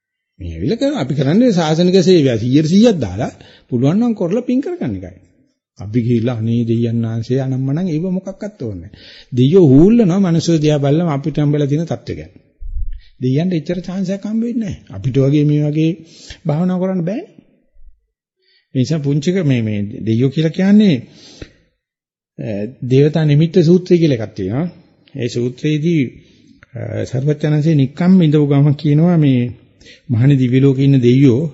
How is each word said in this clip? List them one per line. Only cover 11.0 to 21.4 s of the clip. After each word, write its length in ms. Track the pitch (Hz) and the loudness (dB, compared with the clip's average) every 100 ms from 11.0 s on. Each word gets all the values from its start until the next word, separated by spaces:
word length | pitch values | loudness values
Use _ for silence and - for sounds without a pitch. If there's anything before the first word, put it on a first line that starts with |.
| 175 | 0
අපිට 260 | 139 139 139 | -2 -4 -2
හම්බෙලා 300 | 147 147 143 | 0 0 0
තියෙන 180 | 147 165 | -2 -4
තත්ත්වය 280 | 117 - | -8 -8
ගැන. 180 | 80 78 _ _ _ - - - - - | -12 -14 _ _ _ -10 -6 -6 -8 -16
දෙයියන්ට 380 | _ 127 135 185 | _ -2 0 -2
එච්චර 240 | 170 139 180 | -4 -4 -8
චාන්ස් 280 | 170 185 180 | -8 -8 -6
එකක් 160 | 196 | -6
හම්බ 180 | 202 226 | -6 -6
වෙන්නේ 200 | 240 240 | -4 -6
නැහැ. 120 | 202 - _ | -6 -10 _
අපිට 260 | 98 127 131 | -8 -4 0
වගේ 260 | 135 151 | 2 2
මේ 160 | 147 147 | 2 0
වගේ 280 | 147 151 160 - - - - - | 0 0 -2 -4 -12 -20 -20 -12
භාවනා 360 | 156 147 180 180 | -6 -2 -2 -2
කරන්න 240 | 185 190 | -4 -4
බෑනේ. 240 | 165 240 415 - _ _ _ - - _ _ _ _ _ _ _ _ | -4 -8 -10 -20 _ _ _ -20 -20 _ _ _ _ _ _ _ _
ඒ 40 | 131 | -4
නිසා 220 | 127 156 | -2 -2
පුංචික 360 | 139 147 180 185 | -2 -2 -2 -2
මේ, 200 | 151 123 | 0 0
මේ 160 | 110 104 101 - | -2 -4 -6 -6
දෙයියෝ 300 | 101 113 131 | -2 0 0
කියලා 220 | 160 156 | 0 -4
කියන්නේ, 440 | 156 190 208 208 127 - - - - | 0 2 4 4 0 -4 -20 -20 -20